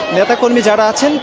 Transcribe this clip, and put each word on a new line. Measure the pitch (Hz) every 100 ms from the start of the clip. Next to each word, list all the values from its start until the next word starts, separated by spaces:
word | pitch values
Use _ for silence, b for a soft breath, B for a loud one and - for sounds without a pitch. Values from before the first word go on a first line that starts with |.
| -
নেতাকর্মী | 175 214 240 240 240
যারা | 208 214 220
আছেন, | 214 285 294